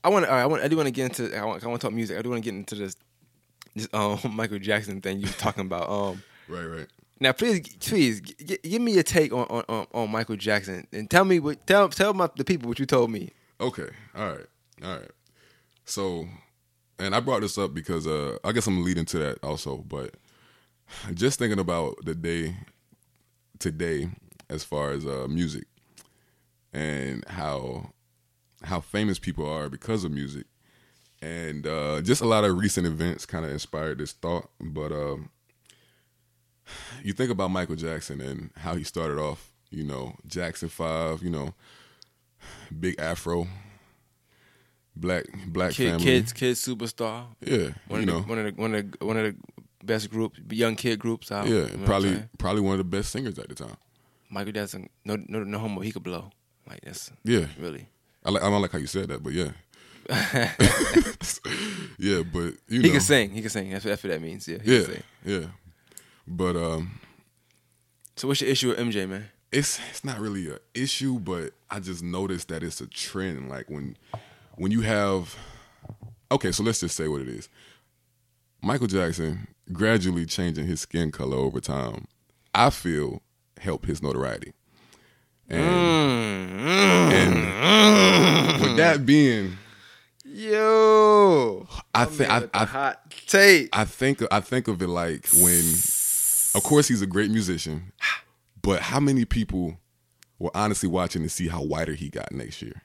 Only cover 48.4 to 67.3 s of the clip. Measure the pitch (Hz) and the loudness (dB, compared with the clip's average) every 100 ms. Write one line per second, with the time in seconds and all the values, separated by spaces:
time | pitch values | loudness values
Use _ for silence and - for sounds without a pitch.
48.4 | 107 95 113 107 101 - 101 110 110 98 | -6 -4 -4 -4 -6 -8 -4 -2 -2 -6
49.4 | - - _ _ 101 110 104 110 110 - | -18 -20 _ _ -4 -4 -2 -4 -4 -6
50.4 | - 110 113 107 123 110 113 113 - 101 | -10 -2 0 0 -2 -2 -4 -6 -6 -4
51.4 | 104 110 65 50 98 98 98 95 113 - | 0 0 0 -2 2 2 2 0 -6 -6
52.4 | 92 104 98 95 92 98 104 120 131 76 | -2 0 0 0 -2 -4 -4 -6 -8 -8
53.4 | 58 64 58 53 _ _ _ _ _ 98 | -14 -14 -14 -16 _ _ _ _ _ -8
54.4 | 101 104 101 95 - _ - 107 - 110 | -6 -6 -8 -10 -16 _ -6 -6 -6 -8
55.4 | 101 104 113 101 101 98 90 87 101 _ | -6 -6 -6 -6 -6 -8 -8 -10 -10 _
56.4 | _ _ - - - - - - 110 117 | _ _ -20 -20 -16 -16 -16 -10 0 0
57.4 | 78 73 85 73 - _ _ _ - 101 | 0 -6 -12 -12 -18 _ _ _ -4 0
58.4 | 98 101 95 90 69 98 90 64 73 78 | 2 2 0 -4 -6 -6 -6 -8 -4 -4
59.4 | 78 - _ _ - - - - 107 131 | -4 -6 _ _ -20 -20 -6 -2 0 0
60.4 | 117 - - - - 339 - - - - | 0 4 4 6 4 4 2 -4 -8 -8
61.4 | - - 208 185 151 - 98 95 82 85 | -6 -6 -6 -8 -12 -4 0 0 0 -4
62.4 | 85 - _ 117 165 139 95 139 98 104 | -4 -8 _ 4 6 6 6 4 4 -4
63.4 | 107 110 95 95 101 101 101 80 80 98 | -6 -4 -4 -6 -4 -4 -2 -4 -6 -10
64.4 | - 82 107 123 90 - - _ - 98 | -10 -4 4 4 4 -6 -14 _ -6 -4
65.4 | 80 92 87 _ _ - _ _ - 85 | -6 -14 -20 _ _ -20 _ _ -12 -2
66.4 | 90 87 82 80 90 - - _ _ | 0 0 -2 -4 -6 -12 -20 _ _